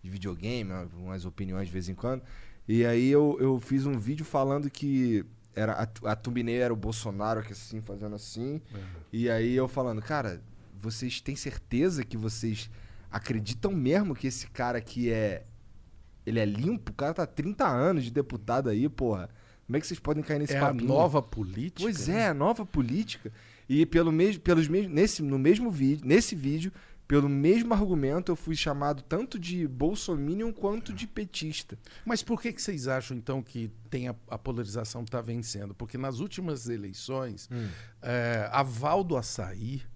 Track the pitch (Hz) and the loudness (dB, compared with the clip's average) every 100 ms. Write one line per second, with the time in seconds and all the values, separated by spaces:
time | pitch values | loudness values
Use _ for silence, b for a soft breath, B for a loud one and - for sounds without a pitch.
0 | 92 98 95 87 104 123 101 92 90 85 | -8 -6 -6 -6 -6 -4 -4 -6 -8 -12
1 | 92 92 90 - 98 92 95 92 87 92 | -10 -8 -8 -8 -6 -4 -4 -4 -6 -4
2 | 120 127 B B B B - 113 117 117 | -4 -4 B B B B 2 4 6 4
3 | 131 143 147 147 131 131 - 135 139 131 | 6 8 6 4 4 2 2 0 2 -2
4 | 104 151 156 151 135 143 143 - 147 135 | -2 -4 -2 0 2 0 -2 -4 0 2
5 | 127 107 - - - - 110 - 113 - | 4 2 -2 -14 -12 -2 -2 0 -4 -4
6 | 110 107 - 120 117 120 123 113 107 110 | -4 -2 -2 -2 0 2 2 2 -2 -4
7 | 113 98 107 113 110 101 - 110 107 101 | -4 -2 0 0 -4 -10 -10 -10 -8 -8
8 | 104 104 - 113 127 151 B 107 95 85 | -8 -8 -10 -6 -6 -6 B -12 -12 -14
9 | 78 113 120 113 117 127 131 127 127 110 | -8 -2 2 2 4 4 2 0 -2 -2
10 | 107 151 117 87 - - - 98 107 110 | -2 -2 -2 -6 -12 -20 -18 -10 -8 -6
11 | 127 - - 139 143 - - 120 175 165 | -6 -6 -6 -6 -6 -8 -2 2 2 2
12 | 123 113 110 110 113 107 - B B B | -4 -4 -4 -2 -4 -4 -8 B B B
13 | B - - 110 101 113 196 190 127 175 | B -8 -2 -4 -4 -2 -2 2 4 4
14 | 202 127 135 123 - - 123 120 110 123 | 4 0 -2 -4 -8 -4 -2 -2 -4 -2
15 | 120 113 107 87 - - - - - - | 0 2 0 -2 -10 -20 -20 -20 -20 -20
16 | - - - 113 104 104 151 233 - 107 | -20 -10 -2 0 2 2 0 -2 -4 -4
17 | 143 165 160 - 151 208 269 - 156 175 | -2 -2 -4 -2 -4 2 2 4 4 2
18 | 120 117 143 113 107 123 131 104 143 - | 0 -2 -2 -4 0 0 2 2 2 0
19 | 127 98 90 b b b - 131 156 175 | -2 0 -6 b b b -4 -4 -2 -6
20 | - 151 156 147 147 139 143 131 120 135 | -2 -2 0 -2 0 2 2 2 2 6
21 | 170 143 120 110 98 95 156 - 202 175 | 6 4 0 -4 -4 -4 -6 -2 -2 0
22 | 127 202 220 147 160 233 196 151 120 147 | 0 2 4 4 2 2 0 0 2 0
23 | 220 - 110 B B B B 139 165 170 | -2 -6 -10 B B B B 4 6 6
24 | 165 156 190 190 - 170 156 175 208 147 | 6 6 4 4 4 6 6 2 2 4
25 | 202 - 147 135 135 208 240 165 135 147 | 4 4 0 4 6 6 4 2 4 2
26 | 127 175 233 185 135 156 180 B B B | 6 6 6 -2 -2 -2 -4 B B B
27 | - 143 143 139 147 226 233 214 202 175 | 2 4 6 4 6 6 6 4 4 2
28 | 135 156 180 165 - 156 160 143 143 143 | 2 0 0 -2 -2 -2 0 0 0 -2
29 | 123 165 254 202 170 180 156 127 151 208 | -2 -4 -2 -6 -4 -2 -2 2 0 0
30 | - 160 139 190 226 220 196 220 - 185 | -2 -2 0 -2 -2 -2 -2 -2 -6 -8
31 | 220 - 202 - 156 147 - - B B | -6 -6 -6 -6 -6 -6 -10 -16 B B
32 | - - - 233 233 233 - 170 127 131 | -4 -2 0 -2 -2 -6 -6 -4 -2 -2
33 | 123 123 110 135 113 120 113 107 - 135 | -2 -8 -4 -6 -4 -8 -8 -10 -8 -6
34 | 123 117 - 110 - 120 104 107 110 120 | -4 -8 -10 -8 -4 -4 -4 -6 -6 -8
35 | 113 123 117 117 113 104 101 95 113 123 | -6 -6 -4 -4 -4 -6 -8 -8 -8 -6
36 | 135 123 196 - 180 139 117 117 101 98 | -4 -4 -6 -6 -4 -4 -4 -6 -6 -10
37 | - 131 127 98 - 123 110 80 B B | -6 -6 -4 -8 -10 -6 -6 -8 B B
38 | 123 123 120 117 104 127 135 117 147 180 | -4 0 0 0 0 0 0 0 0 2
39 | 185 143 113 - 92 95 110 135 - | 2 -2 -2 -6 -6 -6 -6 -6 -8